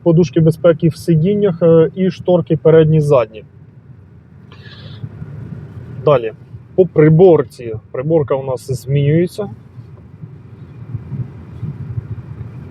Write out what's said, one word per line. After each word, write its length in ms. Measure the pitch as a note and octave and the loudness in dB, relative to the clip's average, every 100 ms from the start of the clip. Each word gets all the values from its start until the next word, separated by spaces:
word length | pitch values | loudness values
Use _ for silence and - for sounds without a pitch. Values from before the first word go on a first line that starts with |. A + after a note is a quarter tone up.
подушки 360 | E3+ E3 F3 E3+ | 2 2 2 2
безпеки 480 | D#3+ D#3 F3 D#3+ E3+ | 2 4 2 2 0
в 80 | - | -2
сидіннях, 680 | - D#3+ F3 G#3 G3+ E3 | 0 0 2 0 -2 0
е, 280 | E3+ E3 D#3 F#3+ | 2 4 2 0
і 160 | F#3 | -4
шторки 460 | - - F3 D#3+ D#3+ | -2 0 0 0 0
передні, 440 | D#3+ D#3+ D#3 D#3 | 4 6 6 2
задні. 420 | D3 C#3 A2+ G#2+ - - - - - - - - - - - - - - - - - - - - - - - - - - D#3 | 2 0 0 -8 -20 -20 -20 -20 -20 -20 -20 -20 -20 -20 -20 -20 -20 -20 -20 -16 -16 -14 -16 -14 -16 -16 -16 -18 -16 -4 2
Далі. 280 | C3+ A2+ - - - - - | 2 0 -10 -18 -20 -4 0
По 100 | F#3 | 2
приборці. 880 | - D#3 D#3+ F#3+ D3+ B2+ - A#2+ A2 - | 4 4 6 6 6 2 -10 -12 -12 -10
Приборка 440 | C3 C#3+ E3 C3 C#3 | -8 -2 -2 0 -4
у 80 | |
нас 280 | C3+ B2+ - | -4 -8 -8
змінюється. 760 | B2 B2+ C#3+ C#3+ D#3+ F3 - G3+ A2+ - - - - - - - - - - - - - - - - - - - - - - - - - - - - - - - | -8 -4 -2 0 0 0 -4 -10 -12 -20 -20 -20 -20 -20 -20 -20 -20 -20 -20 -20 -20 -14 -14 -10 -10 -12 -14 -18 -12 -12 -10 -12 -12 -10 -14 -14 -16 -16 -16 -12